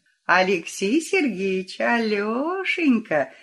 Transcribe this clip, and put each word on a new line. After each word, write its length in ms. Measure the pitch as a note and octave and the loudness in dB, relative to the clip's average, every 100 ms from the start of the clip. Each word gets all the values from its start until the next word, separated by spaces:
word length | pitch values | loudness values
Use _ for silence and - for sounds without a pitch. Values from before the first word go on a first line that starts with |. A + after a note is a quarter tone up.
| _ _ - | _ _ 2
«Алексей 760 | F3+ F#3 F3+ - - G3 D4+ | 2 4 0 -4 -4 0 0
Сергеевич, 800 | D#4+ F#4+ C#4+ F3+ G3 F#3+ F#3 - | 0 0 0 -2 -2 -2 -4 -4
Алешенька», 1500 | A3+ A#3 A3 G#3 G#3+ A#3+ D#4 F#4+ F#4 F#4 D#4 A#3 - D3+ C3 - | 0 2 0 -2 -2 -4 -4 -4 -4 0 2 2 2 -2 -2 -8